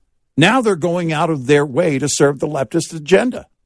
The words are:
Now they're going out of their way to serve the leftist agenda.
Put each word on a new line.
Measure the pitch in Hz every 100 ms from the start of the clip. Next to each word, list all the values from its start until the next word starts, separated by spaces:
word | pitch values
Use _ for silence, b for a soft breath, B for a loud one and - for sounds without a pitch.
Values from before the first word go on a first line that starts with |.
| _ _ _ -
Now | 170 262
they're | 226 180
going | 175 175 170
out | 151 165
of | 151 123
their | 147 147
way | 127 175 135
to | 143
serve | - 143 139
the | 151
leftist | 147 139 165 - 160
agenda. | 147 190 247 - - _